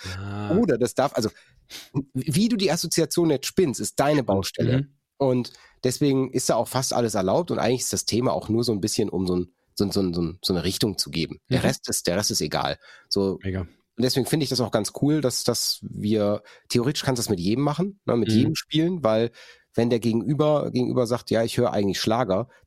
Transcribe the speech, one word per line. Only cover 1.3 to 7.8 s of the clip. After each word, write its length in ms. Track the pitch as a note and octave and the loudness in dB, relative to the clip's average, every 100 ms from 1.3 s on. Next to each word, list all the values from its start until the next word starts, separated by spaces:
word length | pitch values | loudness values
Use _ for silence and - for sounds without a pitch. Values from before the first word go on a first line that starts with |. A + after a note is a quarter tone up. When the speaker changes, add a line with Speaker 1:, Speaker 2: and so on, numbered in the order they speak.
| - _ _ - - - C3 - | -6 _ _ -20 -20 -8 -6 -4
Speaker 2:
wie 360 | C3 D3+ D3 A3+ | -6 0 2 2
du 60 | A3+ | 2
die 160 | F#3 | 0
Assoziation 580 | E3 E3 - D#3+ E3+ E3 | 0 -2 0 0 2 2
jetzt 160 | C3 - | 2 0
spinnst, 320 | - D#3+ G#2 | 2 2 0
ist 180 | G#2 - | -4 0
deine 200 | C#3 D3 | 2 2
Speaker 1:
Spannend. 80 | G#2+ | 2
Speaker 2:
Baustelle. 500 | F#2+ - - A#2 C3 | 0 0 -2 2 2
Speaker 1:
Mhm. 100 | C#3 _ _ - | -2 _ _ -2
Speaker 2:
Und 360 | C3+ B2 A#2 - - - | 0 2 -2 -10 -20 -4
deswegen 480 | B2+ - D3 C3+ C3 | -2 2 2 2 2
ist 180 | B2+ - | -2 0
da 60 | A#2+ | 0
auch 120 | A2 | 2
fast 260 | B2+ C3 | 0 0
alles 220 | - A#2 G2+ | 0 0 2
erlaubt 340 | F#2 C#3 F3 | 2 2 0
und 80 | A#2+ | 0
eigentlich 240 | G#2+ C3 | 0 0